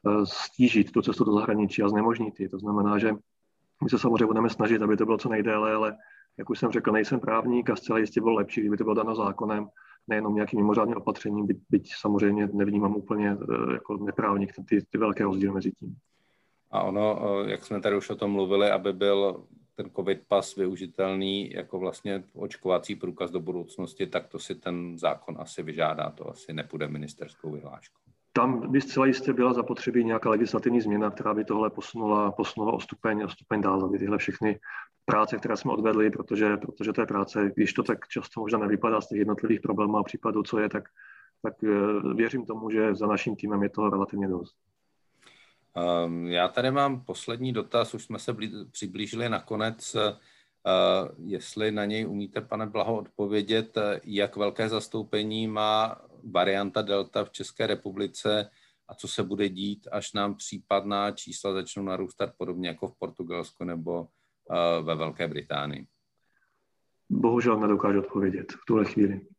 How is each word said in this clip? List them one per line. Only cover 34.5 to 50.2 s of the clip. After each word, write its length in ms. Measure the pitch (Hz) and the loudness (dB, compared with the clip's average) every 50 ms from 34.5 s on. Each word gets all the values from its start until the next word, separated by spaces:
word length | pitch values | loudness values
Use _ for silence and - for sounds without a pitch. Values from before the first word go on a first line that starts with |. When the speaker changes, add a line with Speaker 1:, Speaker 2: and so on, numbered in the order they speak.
| 98 - - - - - - _ _ _ _ | 0 -2 -8 -14 -14 -14 -16 _ _ _ _
Speaker 1:
práce, 320 | - 101 107 107 - - | 2 4 4 4 2 0
které 200 | 101 - 117 110 | -4 -2 -2 -4
jsme 140 | - - 131 | -2 0 0
odvedli, 380 | 123 107 110 110 107 107 107 107 | 0 2 2 4 6 6 4 4
protože, 480 | - - - - 110 104 107 104 104 | 4 0 -4 -2 2 4 4 4 4
protože 360 | 101 - - - - 101 110 101 | 2 -2 -10 -8 -4 -4 -2 0
to 80 | - | 0
je 60 | 110 | 0
práce, 440 | - 104 101 98 - - 107 101 101 98 | 2 2 0 0 0 2 2 2 2 4
když 180 | - 107 98 - | 2 2 2 2
to 100 | - 101 | 0 0
tak 240 | - 113 - - | 0 -2 -2 -4
často 340 | _ - 117 - - - 117 | _ -6 -6 -6 -6 -8 -6
možná 180 | 110 104 117 110 | -2 0 0 0
nevypadá 420 | 104 98 104 101 110 113 110 107 | 2 2 0 2 2 2 2 0
z 60 | 101 | -2
těch 120 | - 110 104 | -2 0 0
jednotlivých 420 | 101 104 104 - - 110 113 104 | 2 0 0 -2 2 0 0 0
problémů 360 | - - 101 101 104 104 107 | 0 -2 0 0 0 2 2
a 60 | 104 101 | 0 -2
případů, 400 | - - - - 113 104 107 101 | -2 -6 -4 -4 -2 -2 -2 -2
co 160 | - - 107 | 0 0 0
je, 100 | 107 104 | 0 0
tak, 140 | - 107 104 - _ - - - - - - _ _ _ | -2 -6 -8 -8 _ -20 -20 -20 -20 -20 -20 _ _ _
tak, 120 | - 110 - _ 113 | -8 -8 -6 _ 0
eh, 500 | 107 104 101 101 104 107 104 - 67 64 | 2 4 4 4 2 2 0 0 0 2
věřím 300 | 110 113 113 - 127 113 | 2 0 0 0 -4 -6
tomu, 240 | 104 110 113 110 110 | -6 -8 -6 -4 0
že 260 | 110 110 107 110 98 | 2 2 4 4 2
za 120 | 104 107 | 2 0
naším 280 | 104 104 101 - 120 107 | 0 0 0 0 -4 -4
týmem 280 | - - 104 104 101 101 | -4 -4 -2 0 0 0
je 60 | 98 | 0
toho 200 | - 107 107 104 | 0 0 0 2
relativně 380 | 98 98 98 - - 104 98 | 2 0 -2 -2 -2 -4 -2
dost. 280 | 95 92 87 85 - _ _ _ _ _ _ _ _ _ _ _ _ _ _ _ - - _ _ _ _ _ _ _ _ | -2 -2 -4 -6 -10 _ _ _ _ _ _ _ _ _ _ _ _ _ _ _ -20 -20 _ _ _ _ _ _ _ _
Speaker 2:
Ehm, 520 | 87 87 87 87 87 85 82 85 85 85 | -4 0 0 0 0 0 -2 -4 -4 -4
já 200 | 87 87 87 90 | -2 2 2 2
tady 240 | 92 - 123 120 131 | 2 2 0 0 2
mám 340 | 135 143 139 139 135 127 131 | 2 2 0 0 0 -6 -8
poslední 480 | - 90 - - - 117 120 131 131 117 | -10 -12 -10 -6 -8 -6 -4 -4 -2 -2
dotaz, 400 | 110 104 - - 117 113 - - | -4 -4 0 0 0 0 0 -4
už 100 | 110 - | -12 -10
jsme 160 | _ 110 101 | _ -12 -8
se 140 | - - 120 | -6 -6 -6
blí-, 380 | 101 104 110 113 107 95 - | -6 -8 -8 -8 -12 -14 -14
přiblížili 580 | _ - 107 95 90 101 107 98 117 113 117 117 | _ -10 -10 -8 -6 -8 -8 -6 -6 -4 -4 -2
na 100 | 110 - | -2 -4
konec, 560 | - - 113 107 110 113 113 - - - - | -4 -6 -4 -2 -2 -4 -4 -6 -12 -4 -2
eh, 220 | 117 107 104 104 - | 0 0 0 -2 -6